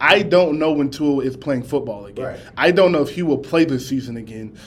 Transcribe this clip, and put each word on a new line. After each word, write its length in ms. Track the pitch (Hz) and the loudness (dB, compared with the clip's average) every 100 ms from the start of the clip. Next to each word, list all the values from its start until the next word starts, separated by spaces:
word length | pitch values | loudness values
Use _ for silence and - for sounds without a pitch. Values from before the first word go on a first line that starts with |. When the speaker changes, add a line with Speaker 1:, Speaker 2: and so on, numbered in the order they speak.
Speaker 1:
I 220 | 147 202 | 4 4
don't 340 | 185 175 175 151 | 4 4 4 2
know 140 | 156 | 0
when 180 | 147 139 | 0 -2
Tua 340 | 143 147 139 | -2 0 0
is 140 | 131 131 | -2 -6
playing 260 | 151 131 | -4 -4
football 440 | 131 143 113 104 101 | -2 -4 -4 -8 -12
again. 180 | 104 131 | -10 -10
Speaker 2:
Right. 140 | - - - | -10 -12 2
Speaker 1:
I 140 | 151 | 4
don't 200 | 180 185 | 6 4
know 120 | 165 | 4
if 80 | 143 | 0
he 100 | - | -2
will 160 | 170 131 | -2 -2
play 260 | - 165 | 0 0
this 240 | 160 131 123 | 2 0 -4
season 300 | 135 123 117 | -6 -6 -10
again. 400 | 110 110 110 - | -12 -14 -14 -16